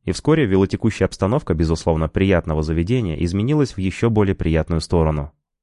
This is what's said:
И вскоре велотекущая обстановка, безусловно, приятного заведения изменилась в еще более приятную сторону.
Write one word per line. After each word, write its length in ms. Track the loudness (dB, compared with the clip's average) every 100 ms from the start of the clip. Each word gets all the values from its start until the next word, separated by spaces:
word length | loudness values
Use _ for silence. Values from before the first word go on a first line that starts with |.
| -8
И 60 |
вскоре 340 | -2 0 2 2
велотекущая 600 | 2 2 0 -2 0 -2
обстановка, 460 | 0 -2 0 -2
безусловно, 560 | 0 0 0 0 0 -2
приятного 540 | 0 2 2 0 -2
заведения 540 | -2 -2 0 -2 -2 -4
изменилась 600 | -2 -2 0 0 -2 -2
в 20 |
еще 300 | -6 0 0
более 280 | 2 2 0
приятную 440 | 0 0 0 -4
сторону. 520 | 0 2 2 0 -6 -14 _ _